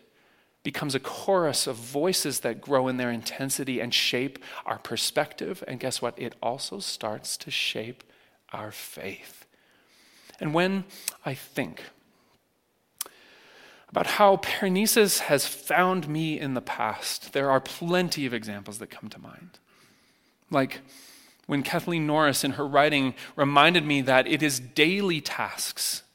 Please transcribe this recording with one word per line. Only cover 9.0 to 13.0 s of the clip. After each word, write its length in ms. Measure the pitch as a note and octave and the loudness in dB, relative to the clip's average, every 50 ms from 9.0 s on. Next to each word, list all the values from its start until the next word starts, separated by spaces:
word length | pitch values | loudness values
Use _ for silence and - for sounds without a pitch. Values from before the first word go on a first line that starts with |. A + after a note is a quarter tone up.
| - G2 F#2+ - - - - - - _ _ _ _ _ _ _ _ _ _ _ _ _ _ - - - - - | -12 -12 -12 -12 -16 -20 -20 -20 -20 _ _ _ _ _ _ _ _ _ _ _ _ _ _ -20 -20 -20 -12 -8
And 120 | F#3+ D#3 D3 | -4 -2 0
when 320 | E3 F3+ F#3+ G3 F#3+ F#3 - - - - - - - - | 2 2 2 0 -2 -4 -8 -12 -14 -10 -10 -10 -8 -8
I 80 | D3 C3 | -8 -8
think 520 | - - - - D3+ A#2+ E2 E2 - - - - _ _ _ _ _ _ _ _ _ _ _ _ _ _ _ _ _ _ _ _ - | -8 -10 -8 -6 -4 -4 -4 -6 -14 -18 -20 -20 _ _ _ _ _ _ _ _ _ _ _ _ _ _ _ _ _ _ _ _ -14